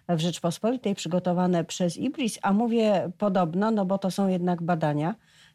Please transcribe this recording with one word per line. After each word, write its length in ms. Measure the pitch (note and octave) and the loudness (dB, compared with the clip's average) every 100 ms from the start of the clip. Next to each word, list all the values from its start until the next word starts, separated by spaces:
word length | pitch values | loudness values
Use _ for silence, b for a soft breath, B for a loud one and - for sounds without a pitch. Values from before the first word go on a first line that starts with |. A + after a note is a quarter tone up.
| - | -2
w 120 | E3+ | 0
Rzeczpospolitej 720 | E3+ D#3+ E3+ - A3 B3+ G#3 | 0 -2 -4 -2 -2 -2 -2
przygotowane 680 | G3+ E3 F3+ F3+ F3 F3+ F3 | -4 -2 -2 0 2 2 2
przez 320 | E3 - F3+ F3 | -2 -2 -2 -2
IBRIS, 420 | B3+ D4+ A#3 - | -4 -2 -4 -2
a 100 | G3+ | 0
mówię 580 | G3+ A#3+ A#3 G#3+ F#3+ E3 - | 2 2 2 2 2 0 -2
podobno, 520 | G#3 F#3+ E3+ F3 G#3+ | 0 2 2 0 0
no 160 | A3 F#3 | 0 0
bo 120 | G3 | 0
to 120 | F#3 | -2
są 180 | F3 G3 | 0 0
jednak 340 | F#3 F3+ F3 | 0 0 0
badania. 520 | E3+ E3+ D#3 D3 D#3+ A3+ b b b | 0 0 0 0 -2 -4 b b b